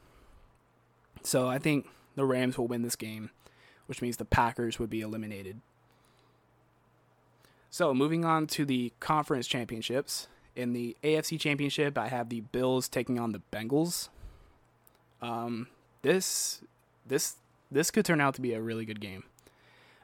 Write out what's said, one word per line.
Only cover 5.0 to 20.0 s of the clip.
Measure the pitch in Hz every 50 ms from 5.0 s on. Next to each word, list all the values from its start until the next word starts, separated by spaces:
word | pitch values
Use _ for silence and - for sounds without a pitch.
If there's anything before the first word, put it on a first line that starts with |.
eliminated. | 107 107 110 110 107 104 101 98 98 95 104 120 - _ _ _ _ _ _ _ _ _ _ _ _ _ _ _ _ _ _ _ _ _ _ _ _ _ _ _ _ _ _ _ _ _ _ _ _ - _ _ _ _
So | - - 175 147 131
moving | 127 139 151 165 170 170
on | 165 160 160 156 151
to | - - 147
the | 139 131 123 120 117 - -
conference | - - 156 151 147 - 151 127 120
championships. | - - 123 117 - 120 113 - - 120 139 147 - - - - - - - _ - -
In | 127 123 120
the | 123 120 120 120 - - -
A | 151 156 156
F | 156
C | - 160 151
Championship, | - 151 143 139 139 139 - - 147 143 143 123
I | 107 120
have | 131 120 117 117
the | 120 117
Bills | 110 - - 123 127 131 131 127 120 -
taking | - 131 117 - 127 120
on | 117 113 104
the | 98 - _
Bengals. | - 104 113 117 139 151 165 175 170 - - - - - - - - - - - - _ _ _ _ _ _ _ _ _ _ _ _ -
Um, | 117 117 117 117 117 120 120 113 120 - _ _ _ _ _ _
this, | - 139 175 190 190 - - - - - - - - - _ _ _ _ _ _ -
this, | 117 131 156 - - - - _ _ _ _ _ -
this | 135 139 165 -
could | - 220 202
turn | - 165 151
out | 143 139 131
to | -
be | 127 120 113
a | 110
really | 113 117 113 113 113
good | 107 107 104
game. | 107 98 95 92 - - _ _ - - _ _ _ - - - - - - -